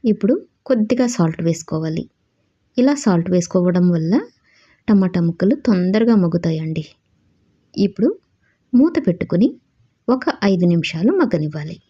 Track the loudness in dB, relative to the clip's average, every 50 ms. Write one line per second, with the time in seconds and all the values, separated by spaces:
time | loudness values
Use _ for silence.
0 | 0 -2 -2 0 0 0 0 -2 -4 _ _ _ _ -2 0 0 0 0 0 0
1 | 0 -2 0 0 0 0 0 -2 -2 -2 -2 -4 -6 -8 -6 -6 -4 -4 -6 -6
2 | -8 -10 _ _ _ _ _ _ _ _ _ _ _ _ _ 0 2 2 2 0
3 | 0 2 2 2 0 0 0 0 -2 0 0 0 2 2 2 2 2 2 2 0
4 | 0 0 0 0 0 -4 _ _ _ _ _ _ _ _ _ _ _ 2 2 4
5 | 4 2 0 0 0 0 0 0 0 0 0 0 0 0 0 2 0 0 0 0
6 | 2 4 4 2 2 2 0 -2 -2 -2 -4 -4 -4 -6 -6 -6 -8 -10 _ _
7 | _ _ _ _ _ _ _ _ _ _ _ _ _ _ _ -2 -2 -2 -2 0
8 | -2 -2 -2 -4 _ _ _ _ _ _ _ _ _ _ 2 4 4 4 2 0
9 | -2 -2 -4 -4 -4 -4 0 0 0 0 0 -6 _ _ _ _ _ _ _ _
10 | _ -2 -2 -2 0 -6 -6 -2 0 0 2 2 2 2 2 0 -2 -4 -6 -2
11 | -2 0 2 2 0 0 0 -2 -4 -4 -8 -10 -12 -12 -14 -16 _